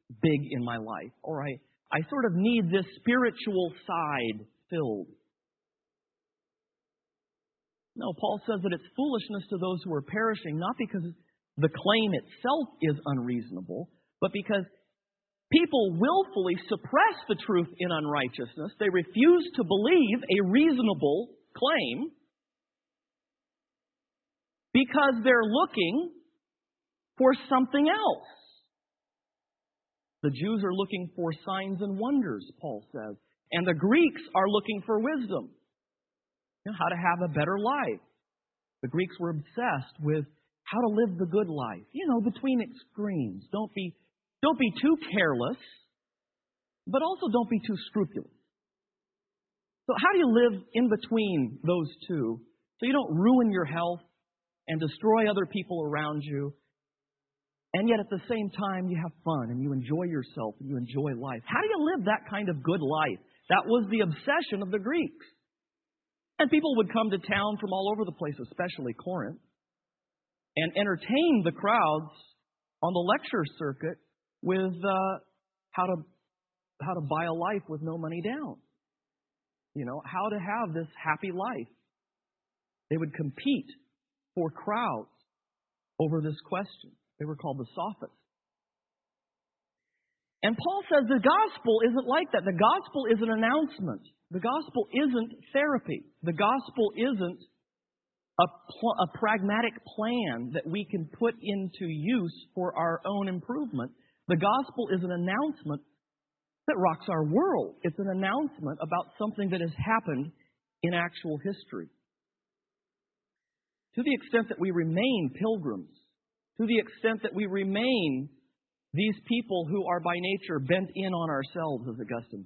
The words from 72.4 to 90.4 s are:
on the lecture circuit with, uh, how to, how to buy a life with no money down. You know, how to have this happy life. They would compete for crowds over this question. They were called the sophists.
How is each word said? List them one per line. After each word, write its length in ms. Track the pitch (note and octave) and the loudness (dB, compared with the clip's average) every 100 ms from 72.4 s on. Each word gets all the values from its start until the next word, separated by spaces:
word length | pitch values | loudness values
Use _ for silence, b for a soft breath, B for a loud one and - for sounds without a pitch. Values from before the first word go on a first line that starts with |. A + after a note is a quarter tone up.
| _ _ _ _ | _ _ _ _
on 100 | E3 | -2
the 140 | F3+ F3 | 0 2
lecture 380 | C4+ - A3+ D3 - | 0 0 -2 -2 -4
circuit 400 | D3+ C3+ D#3+ - _ _ _ _ | -6 -4 -6 -8 _ _ _ _
with, 320 | F3 F#3 F#3+ E3+ | -2 0 0 -2
uh, 360 | G3 F#3+ F#3+ F#3+ - _ _ _ _ | -2 0 0 -4 -10 _ _ _ _
how 160 | - F#3 | -2 0
to, 100 | F3 D#3 _ _ _ _ _ _ - | -2 -6 _ _ _ _ _ _ -10
how 120 | D3 | -6
to 80 | F3 | -6
buy 240 | C#3+ D#3 E3+ | -2 0 0
a 60 | |
life 300 | E3 F3 G3+ - | 0 -2 -2 -6
with 140 | D#3 | -8
no 140 | D#3+ E3+ | -6 -6
money 220 | D#3+ E3 | -6 -6
down. 360 | G#3 C#4 C4 - _ _ _ _ _ _ _ _ _ _ _ | -4 -6 -8 -12 _ _ _ _ _ _ _ _ _ _ _
You 100 | D3+ | -8
know, 180 | B2 C#3+ | -8 -8
how 240 | C3 F3+ G#3 | -8 -6 -4
to 80 | G#3 | -4
have 340 | F3+ G#3+ G#3+ | -4 -4 -4
this 140 | D#3+ D#3+ - | -4 -8 -6
happy 320 | D#3+ D#3 G3 | -2 -2 -4
life. 380 | F3 G#3+ G3+ A#2 _ _ _ _ _ _ _ _ _ _ _ _ | -4 -6 -6 -10 _ _ _ _ _ _ _ _ _ _ _ _
They 60 | D#3+ | -4
would 180 | D#3+ | -4
compete 560 | D3+ D3+ - C#4+ C4 - - _ _ _ _ _ | -4 -6 -4 -2 -2 -4 -16 _ _ _ _ _
for 160 | - D#3+ | -4 -4
crowds 580 | - - G#3+ A3+ A#2+ - _ _ _ _ _ _ _ _ - | -4 -4 -2 -2 -4 -8 _ _ _ _ _ _ _ _ -2
over 220 | D#3 D#3+ | 0 0
this 160 | D#3 D3 | -2 -4
question. 480 | - F3+ G3+ - - _ _ - | -6 -6 -6 -12 -20 _ _ -12
They 60 | |
were 120 | D3+ D3 | -10 -6
called 200 | D#3 C3+ | -6 -6
the 80 | A#2 | -8
sophists. 460 | - F3+ G#3 - _ _ _ _ _ _ _ _ _ _ _ _ _ _ _ _ _ _ _ _ _ _ _ | -6 -6 -8 -14 _ _ _ _ _ _ _ _ _ _ _ _ _ _ _ _ _ _ _ _ _ _ _